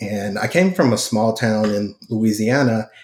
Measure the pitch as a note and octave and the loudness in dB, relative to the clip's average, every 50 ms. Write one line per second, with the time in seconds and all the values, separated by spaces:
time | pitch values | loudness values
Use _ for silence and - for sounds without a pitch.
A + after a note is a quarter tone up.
0 | G#2 G2 G#2+ G2+ G2+ G#2 G2 G#2+ A2 A#2 - E3+ F#3 F#3+ F#3 - D#3 A#2+ A2 G#2 | -8 -6 -6 -6 -6 -6 -6 -4 -4 0 2 2 2 2 2 2 2 2 2 0
1 | - - A#2 G#2+ A2+ A2+ A2 - A#2+ A2 G#2+ G#2+ G#2+ G#2 G2+ G2+ G#2 G2 - - | -2 -2 0 0 2 0 0 0 0 0 0 0 0 0 0 -2 -4 -6 -8 -12
2 | - - A#2 G#2+ A2 A2 G#2 G#2+ G#2+ A2+ B2+ C#3+ C3+ A#2+ A2+ A2 G#2+ - - - | -10 -6 -2 0 0 0 0 0 0 2 2 2 2 2 2 0 -2 -6 -12 -20